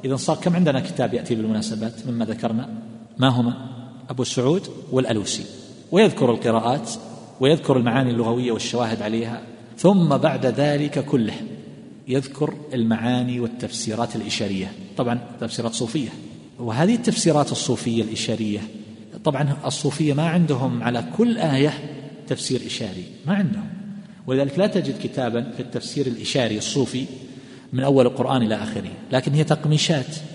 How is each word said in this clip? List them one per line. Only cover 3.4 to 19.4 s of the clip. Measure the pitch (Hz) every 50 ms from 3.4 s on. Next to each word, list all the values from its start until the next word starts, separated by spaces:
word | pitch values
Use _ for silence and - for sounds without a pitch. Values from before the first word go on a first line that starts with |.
| 117 120 123 - - - - - - - - - - -
أبو | - 127 123
سعود | - - 135 120 135 160 196 196 - - - - -
والألوسي، | - 131 131 - 117 107 95 - - - - - - - - - - - - -
ويذكر | - 185 - - - - 143 123
القراءات | 113 104 - 120 110 113 113 147 139 143 - - - - - - - - - - - -
ويذكر | 127 135 160 156 - - 135
المعاني | 131 120 120 113 135 135 127
اللغوية | 117 117 117 113 117 123 123 120
والشواهد | 113 104 - - - 120 120 110 113 104
عليها، | 104 107 110 113 117 113 110 - - - - - - - -
ثم | - - 175 202 196 170 151 143
بعد | 131 135 156 135 127 127
ذلك | 127 113 139 143 147 147 143 147 143 - 147 127
كله | - - 131 113 104 - - - - - - - - - - - - - - -
يذكر | - 127 139 135 - - - 151 147 - - - - -
المعاني | 123 113 113 113 104 113 120 123 123 123 123 123 123
والتفسيرات | 120 113 117 - 120 - - - - - 110 110 120 117 -
الإشارية، | 113 101 104 - - 113 98 98 95 95 - - - - - -
طبعًا | - 131 120 120 123 123 - - -
تفسيرات | 117 113 - - 117 113 113
صوفية. | - 127 113 - 156 127 - - - - - - - - - - -
وهذه | 120 117 110 131 160 196 247
التفسيرات | 233 - - - - - 170 147 147 139 -
الصوفية | - - - - 123 107 - 120 113 113 110
الإشارية، | 107 113 110 - - 113 110 110 104 101 98 98 - - - - - - - - - - - -
طبعًا | 156 143 131